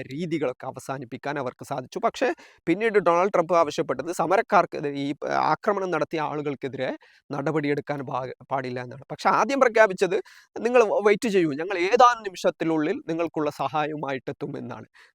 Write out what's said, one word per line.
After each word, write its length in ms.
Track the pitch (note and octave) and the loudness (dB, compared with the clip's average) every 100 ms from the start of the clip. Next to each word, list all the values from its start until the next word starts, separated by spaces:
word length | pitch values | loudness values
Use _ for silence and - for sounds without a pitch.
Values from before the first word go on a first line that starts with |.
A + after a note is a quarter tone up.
രീതികളൊക്കെ 640 | B2 C#3 E3 D#3 C3+ B2+ C3 | -8 -8 -4 -2 -2 -4 -10
അവസാനിപ്പിക്കാൻ 680 | B2+ - C3+ C#3 C3 C#3 D3 | -10 -8 -8 -10 -10 -6 -6
അവർക്ക് 260 | B2 - A#2+ | -6 -8 -8
സാധിച്ചു. 340 | C#3+ C3 - | -8 -8 -4
പക്ഷേ 280 | A3+ - B3+ - - _ - | -4 0 -2 -2 -10 _ -2
പിന്നീട് 320 | F3+ A3+ G#3 | 0 2 2
ഡൊണാൾഡ് 340 | F3 E3+ G3 | 4 4 4
ട്രംപ് 200 | F#3+ E3 | 2 2
ആവശ്യപ്പെട്ടത് 580 | E3+ D3+ D#3+ E3 C3 D#3 | 2 2 0 -4 -4 -4
സമരക്കാർക്ക്, 320 | F3 E3 G3 - G3 F3 - C#3+ C#3+ | -2 2 2 4 4 2 -2 -6 -4
ഈ 120 | C#3 D3 B2+ C#3 | -4 -4 -2 0
ആക്രമണം 460 | C3+ D#3 - G3+ F#3+ | 2 0 0 -2 0
നടത്തിയ 280 | D#3+ D3 D#3+ | -2 -2 -4
ആളുകൾക്കെതിരെ 680 | D3 D3 D3 C#3 C3+ C3 C3 D#4 _ _ - | -4 -4 -6 -6 -8 -6 -6 -6 _ _ -10
നടപടിയെടുക്കാൻ 680 | C#3+ C#3+ D#3 C#3+ C#3+ - C#3+ | -6 -2 0 0 -2 -2 -6
പാ-, 340 | C3 B2+ C3 - - | -6 -6 -6 -10 -6
പാടില്ല 320 | C3+ B2+ B2 | -4 -4 -6
എന്നാണ്. 200 | B2 C3 - | -10 -14 -14
പക്ഷേ 180 | D3+ F#3+ | -4 2
ആദ്യം 300 | - A3+ C#4 | 4 4 4
പ്രഖ്യാപിച്ചത് 580 | B3 A3 A3 F#3+ F#3 - - - _ - | 4 6 4 4 0 0 -4 -14 _ -6
"നിങ്ങൾ 260 | A3 B3 G3+ E3 | 2 6 6 4
വെയിറ്റ് 260 | G3+ G3+ A3 | 4 2 2
ചെയ്യൂ, 220 | G3 D#3+ | 2 2
ഞങ്ങൾ 240 | C#3 F3+ F#3+ | 0 -4 -2
ഏതാനും 460 | F3+ B3 B3 A#3 | 0 6 6 6
നിമിഷത്തിനുള്ളിൽ 760 | G#3 F3 F#3+ - E3 D#3+ D3+ C4 - | -4 -4 -2 0 0 0 0 -2 -4
നിങ്ങൾക്കുള്ള 420 | E3 E3 D#3+ D3 | -4 -4 -2 -4
സഹായവുമായിട്ടെത്തും" 1000 | C#3+ C3+ D3+ D3+ D3+ C#3 C3+ - C#3 C#3+ C3+ | -2 -4 -2 -4 -4 -6 -6 -8 -10 -8 -8
എന്നാണ്. 300 | A#2+ A2+ - _ - | -10 -12 -16 _ -20